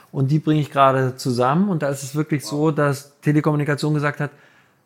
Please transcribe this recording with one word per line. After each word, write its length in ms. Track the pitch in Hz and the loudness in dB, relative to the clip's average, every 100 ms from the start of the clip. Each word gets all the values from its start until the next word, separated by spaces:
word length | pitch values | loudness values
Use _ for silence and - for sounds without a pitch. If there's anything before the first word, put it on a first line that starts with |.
| - | -12
Und 200 | 147 135 | -4 0
die 80 | 156 | 0
bringe 200 | 151 156 | 0 0
ich 120 | 139 | 0
gerade 440 | 139 135 135 131 127 | 4 4 4 0 -2
zusammen. 540 | 139 120 123 151 202 | -2 0 2 2 0
Und 140 | 170 | 0
da 60 | 143 | -4
ist 120 | 139 | -6
es 120 | 135 151 | -6 -6
wirklich 280 | 151 151 - | -2 -4 -4
so, 260 | 147 156 | -2 0
dass 480 | 151 147 135 - _ | 2 0 -2 -8 _
Telekommunikation 720 | - 151 151 147 147 143 151 | 0 2 2 0 -2 -2 -2
gesagt 260 | 151 147 143 | 0 -2 -4
hat, 120 | 143 - _ _ _ _ | -8 -10 _ _ _ _